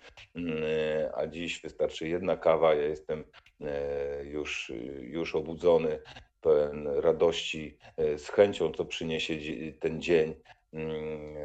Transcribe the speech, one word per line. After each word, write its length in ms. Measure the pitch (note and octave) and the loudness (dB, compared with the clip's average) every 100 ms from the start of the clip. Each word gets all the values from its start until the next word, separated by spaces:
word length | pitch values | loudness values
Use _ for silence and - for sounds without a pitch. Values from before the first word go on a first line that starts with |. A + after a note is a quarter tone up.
| - - - | -20 -20 -14
Mm, 280 | E2+ E2+ D#2 | -8 -4 -2
e, 460 | D#2 D#2 D#2 D#2 D2+ | 0 0 0 0 -2
a 120 | B1 D#2 | -2 -4
dziś 340 | D#2+ E2+ - | -4 -8 -8
wystarczy 480 | D2+ - D2+ - D#2+ | -8 -2 -2 -2 -4
jedna 280 | F2+ F#2 D#2 | -2 0 2
kawa, 380 | E2 D#2+ D#2+ | 4 6 6
ja 80 | D2+ | 4
jestem, 420 | D2+ D2+ - D#2 D2+ - _ - | 2 -4 -6 -8 -8 -20 _ -10
e, 640 | D2 C#2+ C#2+ C#2+ C#2+ C#2+ | -6 -4 -4 -4 -4 -6
już, 480 | C#2+ D2 C#2+ - - A#1 B1+ C#2 | -6 -6 -6 -6 -8 -10 -10 -10
już 340 | A#1+ D#2+ E2 | -8 -6 -2
obudzony, 640 | E2 D#2+ E2 E2+ E2 D#2+ D#2 - - - _ | -4 -4 2 4 6 4 -4 -8 -20 -20 _
pełen 480 | D#2+ D2+ D2 D2+ D2 | 4 6 4 -2 -2
radości, 880 | C#2+ E2 D#2+ E2+ - - D#2+ D2 - - - | 2 4 6 4 2 -4 -6 -8 -14 -14 -2
e, 220 | D2+ D2+ | 0 0
z 100 | - | 0
chęcią, 440 | - G2+ G2 D#2+ | 6 6 6 -2
co 120 | D2+ | -2
przyniesie 540 | E2 - E2 D#2+ - D#2+ | -6 -4 -4 -4 -4 -6
dzie-, 340 | D2+ C2 D#2 | -6 -8 -8
ten 300 | - D#2+ D#2 | -6 -4 -4
dzień. 320 | D2 E2 D#2 - _ - _ | 2 4 2 -4 _ -20 _
Mm, 600 | D#2 D#2 D2+ D2+ D2+ D2+ D2+ | -8 -6 -6 -6 -8 -10 -10